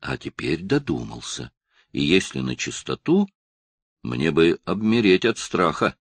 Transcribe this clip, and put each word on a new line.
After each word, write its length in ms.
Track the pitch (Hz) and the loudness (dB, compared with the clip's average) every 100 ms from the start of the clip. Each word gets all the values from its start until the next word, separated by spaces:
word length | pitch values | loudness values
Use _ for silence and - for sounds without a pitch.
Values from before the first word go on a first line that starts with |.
А 160 | 69 65 | -8 -10
теперь 460 | 71 - 62 80 | -10 -8 -4 -4
додумался, 880 | 95 143 143 62 58 - - - 60 _ _ _ _ | 0 -2 0 -4 -4 -12 -12 -12 -12 _ _ _ _
и 100 | - | -2
если 380 | 71 92 - - | 4 4 2 -6
на 160 | 64 62 | -6 -6
чистоту, 720 | - 60 - 65 - 180 202 _ _ _ _ _ _ _ | -6 -8 -8 -6 2 2 2 _ _ _ _ _ _ _
мне 280 | 57 60 78 | -8 -2 0
бы 280 | 78 82 - | 4 4 2
обмереть 600 | - 95 110 113 104 92 | -2 -2 2 2 4 4
от 140 | 117 107 | 2 -2
страха. 580 | - 90 87 78 - - | -4 0 0 2 -2 -2